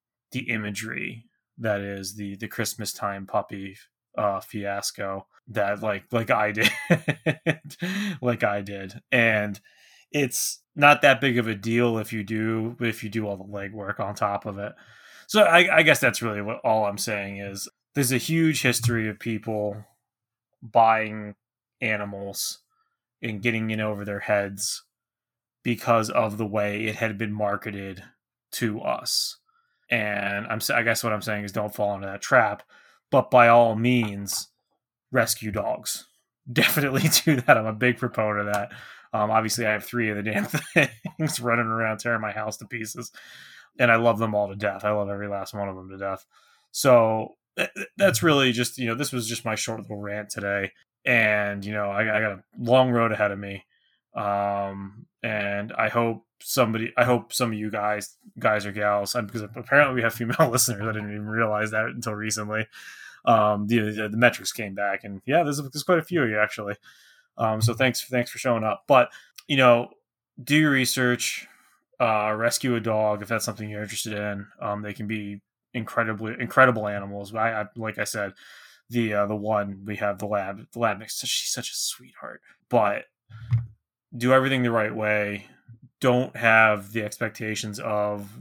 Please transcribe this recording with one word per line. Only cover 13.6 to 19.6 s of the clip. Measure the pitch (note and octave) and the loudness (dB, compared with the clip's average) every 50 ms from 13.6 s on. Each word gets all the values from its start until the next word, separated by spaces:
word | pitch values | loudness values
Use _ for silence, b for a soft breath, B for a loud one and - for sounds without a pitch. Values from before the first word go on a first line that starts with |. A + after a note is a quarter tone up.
| G2 G2 G#2 G#2+ G2 G2 G2+ - | -10 -10 -10 -10 -8 -8 -6 -6
on | G#2+ G2 G#2 | -6 -6 -4
top | - A2 G2+ G2+ G2+ - | -4 -2 -2 -2 -2 -4
of | A2 G2 G2 | -6 -8 -8
it. | G2+ G#2 - B B B B B B B B B B B | -8 -10 -12 B B B B B B B B B B B
So | - G#3+ G3+ | 4 4 6
I, | E3+ E3 F3 F3+ F3+ - D#3+ | 8 8 6 6 6 6 6
I | D#3+ | 6
guess | D#3 C#3 - | 6 6 4
that's | C#3 B2 A2 - | 4 0 0 0
really | A#2 A2+ G#2 G#2 | -2 -4 -4 -4
what, | G2+ G#2+ A#2 - - | -6 -6 -6 -2 0
all | A#2+ A2 A2 G#2+ | 0 2 2 0
I'm | G2+ G2+ G2+ | -2 -2 -4
saying | - A#2 G#2+ G2+ G2 G2 G2+ G2+ | -4 -4 -4 -4 -6 -8 -8 -10
is | G2+ G2 G2 G2 - - _ _ _ _ - | -10 -10 -10 -12 -12 -14 _ _ _ _ -2
there's | C#3+ C3+ A#2 | -2 0 2
a | C3+ A#2+ | 2 0
huge | - - D#3+ E3 E3 D#3+ D3+ - - | 0 0 0 2 4 2 2 2 2
history | B2+ A#2 - A#2 A#2 A#2+ A2+ A2 G#2+ | 2 2 2 2 0 0 0 -2 -4
of | G2+ - | -6 -6
people | - A#2 A2+ G#2 - A2+ A2 G#2+ | -6 -6 -6 -6 -4 -4 -4 -2